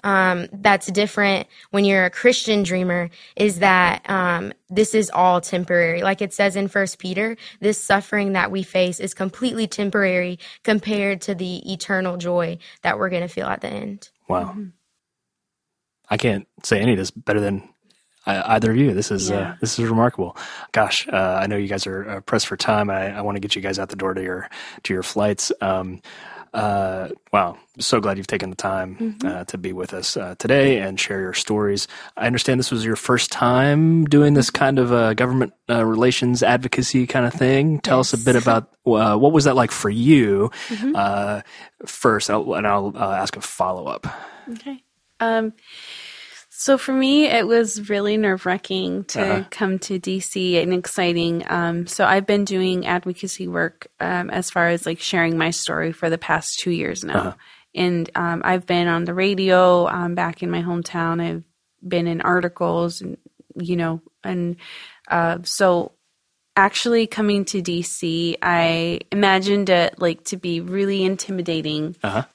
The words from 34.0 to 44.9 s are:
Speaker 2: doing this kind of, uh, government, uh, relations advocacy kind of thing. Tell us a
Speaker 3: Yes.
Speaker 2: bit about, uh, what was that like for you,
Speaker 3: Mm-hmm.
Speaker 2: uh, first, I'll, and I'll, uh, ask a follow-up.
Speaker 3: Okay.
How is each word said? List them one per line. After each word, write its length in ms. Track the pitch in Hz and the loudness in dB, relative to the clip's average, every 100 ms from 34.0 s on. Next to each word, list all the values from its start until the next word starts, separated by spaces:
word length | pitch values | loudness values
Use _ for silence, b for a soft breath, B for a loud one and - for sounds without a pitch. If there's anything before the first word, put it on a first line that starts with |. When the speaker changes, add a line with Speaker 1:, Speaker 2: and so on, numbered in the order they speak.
| 151 | 6
Speaker 2:
doing 280 | 143 147 | 6 6
this 160 | 143 123 | 6 2
kind 300 | - 135 135 | 2 2 4
of, 120 | 123 | 4
uh, 220 | 123 113 | 4 4
government, 380 | 107 123 131 127 _ - | 2 2 2 0 _ -2
uh, 180 | 120 113 | 0 2
relations 560 | 110 127 123 123 123 | 4 4 4 0 2
advocacy 640 | 110 123 127 - 131 131 123 | 4 2 0 -2 0 0 2
kind 180 | 135 | 2
of 80 | 120 | 0
thing. 460 | 165 131 135 151 151 | 2 2 4 2 0
Tell 220 | - 131 | 2 2
us 120 | 127 | 2
a 40 | 117 | 0
Speaker 3:
Yes. 80 | |
Speaker 2:
bit 100 | 117 | 2
about, 340 | 123 120 113 - _ | 4 4 2 0 _
uh, 320 | - 110 110 107 | 2 4 4 4
what 140 | 139 | 4
was 140 | 160 | 6
that 100 | 143 | 4
like 160 | 131 113 | 4 2
for 200 | - 104 | 0 -2
you, 600 | 107 123 151 110 98 110 B B | 2 6 6 6 4 2 B B
Speaker 3:
Mm-hmm. 220 | 214 254 311 | -6 -2 0
Speaker 2:
uh, 460 | - 101 101 104 B B B _ - | 0 0 -2 -4 B B B _ -16
first, 420 | - 127 104 - | 0 2 2 2
I'll, 260 | 107 101 | -2 0
and 120 | 85 104 | 0 2
I'll, 260 | 101 101 - | 2 0 -4
uh, 160 | 98 | -2
ask 240 | 98 98 - | -2 -4 -6
a 40 | |
follow-up. 680 | - - 92 92 76 58 - B B B B | -12 -2 -2 -2 -6 -8 -10 B B B B
Speaker 3:
Okay. 320 | 233 277 262 _ | -14 -12 -14 _